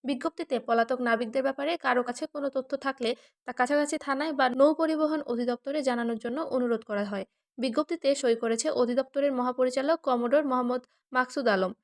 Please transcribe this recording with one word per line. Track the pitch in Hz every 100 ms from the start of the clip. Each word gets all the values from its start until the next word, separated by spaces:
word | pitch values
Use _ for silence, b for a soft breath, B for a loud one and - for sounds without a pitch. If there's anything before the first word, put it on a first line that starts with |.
বিজ্ঞপ্তিতে | 247 269 339 - 339 240
পলাতক | 220 233 226 254
নাবিকদের | 240 226 233 254
ব্যাপারে | 269 269 285 339
কারো | 269 247
কাছে | 247 240 311
কোনো | 294 277
তথ্য | 262 262 277
থাকলে | 277 269 226 254 B B
তা | -
কাছাকাছি | 247 247 294 294 311
থানায় | - 269 311
বা | 277 262
নৌ | 254 285
পরিবহন | 311 320 311 302 311
অধিদপ্তরে | - 240 247 240 - 302
জানানোর | 262 240 233 226
জন্য | 233 262 330
অনুরোধ | 262 247 226
করা | 226 208 202
হয়। | 202 190 _ _ -
বিজ্ঞপ্তিতে | 226 226 302 339 269 277
সই | 254 226
করেছে | 233 226 311
অধিদপ্তরের | - 240 247 262 285 285
মহাপরিচালক | 254 247 247 254 254 269 320
কমোডর | - 247 240 277 294
মোহাম্মদ | 254 247 247 254 _ _
মাকসুদ | 254 254 285 240
আলম। | 196 185 -